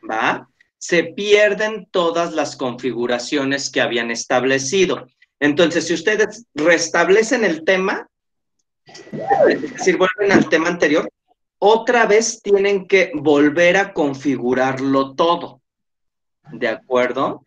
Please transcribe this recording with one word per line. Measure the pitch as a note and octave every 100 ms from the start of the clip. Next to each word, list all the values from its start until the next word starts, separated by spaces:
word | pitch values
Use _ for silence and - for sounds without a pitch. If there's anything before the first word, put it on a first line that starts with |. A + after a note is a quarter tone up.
| A2
¿Va? | A2 B2+ E3 - _ _ _
Se | - F3
pierden | E3 E3 G3+ G#3 G#3 G3+ G#3+ A3 F3+
todas | F#3+ E3+ E3 E3+
las | D#3+ C#3+ -
configuraciones | C3+ A#2+ C3 A#2 A#2+ A#2+ - D3 C3+ C#3 -
que | -
habían | B2 A#2+ A#2
establecido. | C#3 - B2+ B2+ C3+ C3+ G3 F3+ B2+ - _ _ _
Entonces, | C#3+ D3 E3+ E3+ -
si |
ustedes | E3 - G#3 G#3+ - - C#3+
restablecen | D#3 E3 - F3 F3 G3+ A3 B3+
el | G#3+ D#3 -
tema, | F#3+ F#3+ D4+ - _ _ _ _ _ _ _ _ - - - F#5+ G5 C5
es | - D3
decir, | - - E3
vuelven | F#3 - G3+
al | F#3 C#3+
tema | D#3+ E3
anterior, | F3 E3+ D3+ - _ _ _ _ _
otra | G3 A3 A3+ A#3+ A3+
vez | G#3 A3+ -
tienen | - G3+ G3 G3+ F#3
que | G3 F3+ D3+
volver | C#3+ D3 D3 D3 F3 F#3
a | G3
configurarlo | - D3 C3+ D3+ B2+ A#2+ B2+ C3 C3 C3+ C3+ C3+ -
todo. | E3+ F3 C#3 - _ _ _ _ _ _ _ _ _
¿De | - A#2+
acuerdo? | A2 _ B2 B2 B2 D3+ -